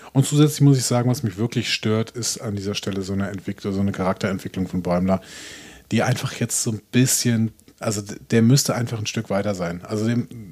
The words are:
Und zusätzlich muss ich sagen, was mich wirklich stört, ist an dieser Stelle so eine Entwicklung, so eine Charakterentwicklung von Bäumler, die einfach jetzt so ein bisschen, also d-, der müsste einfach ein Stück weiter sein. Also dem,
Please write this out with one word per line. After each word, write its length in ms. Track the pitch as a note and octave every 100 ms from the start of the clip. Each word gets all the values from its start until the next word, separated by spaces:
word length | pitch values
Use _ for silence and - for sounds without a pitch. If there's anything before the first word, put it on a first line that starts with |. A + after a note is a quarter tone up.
| -
Und 100 | C#3
zusätzlich 380 | C3+ D3 D3+ D3+
muss 160 | C#3+ C3
ich 60 |
sagen, 260 | A#2+ B2 B2
was 120 | A#2+
mich 140 | A2+ F#2
wirklich 340 | A2+ A#2 G#2+
stört, 420 | - A2 A2 A2
ist 260 | - A2 -
an 160 | A#2 G2+
dieser 180 | G2
Stelle 280 | G2+ - G2
so 100 | F#2+
eine 160 | G2 G2
Entwicklung, 460 | F2+ F#2 G2 G#2
so 60 | G2
eine 120 | G2+
Charakterentwicklung 760 | F#2+ F#2+ F#2+ G#2 F#2+ - - F2+
von 120 | F#2
Bäumler, 380 | F2 F2+ F#2 F#2+ - - - - - - -
die 100 | A2+
einfach 300 | A#2+ A#2+ C3
jetzt 280 | - A#2 -
so 80 | B2
ein 80 | G#2+ -
bisschen, 580 | B2 C3 - B2 A2+ A2 - _ -
also 220 | - G#2
d-, 140 | G2+ - -
der 100 | A2+
müsste 320 | A2+ C#3 -
einfach 240 | - A#2+ A2+
ein 80 | G#2+
Stück 220 | - G#2+
weiter 260 | G2 G2+
sein. 300 | F#2+ E2+ F2
Also 220 | - G#2+ A2
dem, 220 | A#2+ - A#2 G2+